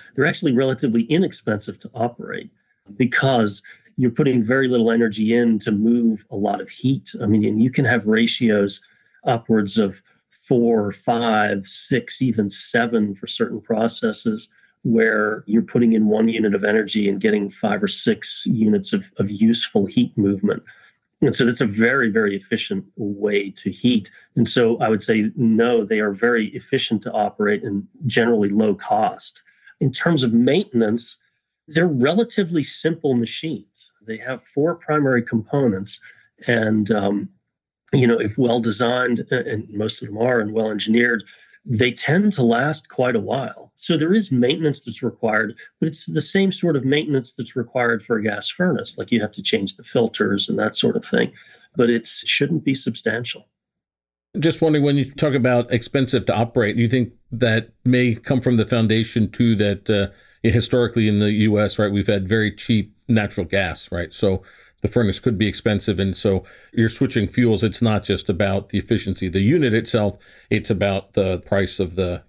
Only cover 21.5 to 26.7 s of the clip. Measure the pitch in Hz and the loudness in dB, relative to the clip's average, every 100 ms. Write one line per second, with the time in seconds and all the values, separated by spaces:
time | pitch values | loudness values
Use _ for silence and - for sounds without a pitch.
21.5 | 117 120 101 117 135 117 110 104 98 - | 2 0 2 2 2 0 2 0 -2 -4
22.5 | 113 - 98 - - 104 101 104 101 98 | -6 -4 -8 -8 -8 -8 -2 0 0 -2
23.5 | - 98 - 123 117 95 - _ - 110 | -8 -8 -2 0 0 -2 -14 _ -2 0
24.5 | 131 117 117 113 107 - 110 104 - 117 | 2 2 2 0 0 0 0 0 0 2
25.5 | 110 120 117 101 107 107 98 117 117 104 | 4 4 2 0 0 -2 0 0 0 -2
26.5 | - - | -8 -4